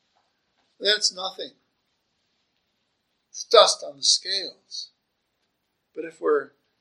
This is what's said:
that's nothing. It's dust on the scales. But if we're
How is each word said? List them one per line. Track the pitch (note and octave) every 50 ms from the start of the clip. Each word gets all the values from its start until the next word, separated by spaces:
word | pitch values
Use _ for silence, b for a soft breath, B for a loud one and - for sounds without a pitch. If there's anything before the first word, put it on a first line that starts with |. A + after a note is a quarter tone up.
| _ _ _ _ _ _ _ _ _ _ _ _ _ _ _ -
that's | F3 G3 G#3+ G#3 G#3 - F#3+
nothing. | F#3 F#3+ F#3 - - E3 C3 - _ _ _ _ _ _ _ _ _ _ _ _ _ _ _ _ _ _ _ _ _ _ _ _ _ _ _ _ _ _ _ _ _ _ _
It's | - - -
dust | - - G#3+ F#3+ - - - - D3+
on | C#3+
the | C#3
scales. | C3 - - - - F#3 F#3+ G3 F3+ C#3 - _ _ _ - - - - _ _ _ _ _ _ _ _ _ _ _ _ _ _ _ _ _ _ _ _ _
But | D#3+ D#3+
if | E3 - -
we're | E3+ D#3+ D3+ C#3+ C3+ B2+ _ _ _ _ _ _